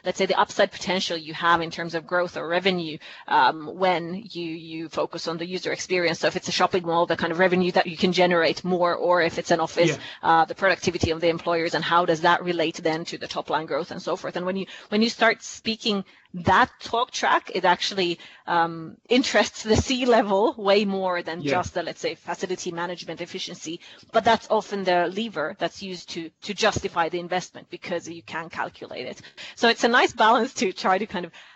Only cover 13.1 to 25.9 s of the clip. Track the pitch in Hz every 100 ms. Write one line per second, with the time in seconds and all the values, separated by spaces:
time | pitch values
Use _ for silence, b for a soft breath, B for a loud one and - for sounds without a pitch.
13.1 | 151 - 160 - 151 160 147 165 180 -
14.1 | 170 - 175 180 196 190 B B 208 233
15.1 | - 226 - - - - 220 233 202 -
16.1 | b b 180 170 190 254 - - 233 247
17.1 | - 233 330 - 190 180 175 - 202 175
18.1 | 170 B B B 175 170 165 160 - -
19.1 | 247 - 214 214 - 220 220 - 254 254
20.1 | 226 208 196 240 233 196 202 208 196 185
21.1 | 175 170 165 143 135 - 180 165 151 165
22.1 | 165 - 175 180 180 185 170 175 175 -
23.1 | 160 175 185 - 180 156 175 B B B
24.1 | 226 214 226 - 220 - 202 185 180 175
25.1 | 190 226 180 151 202 170 - 196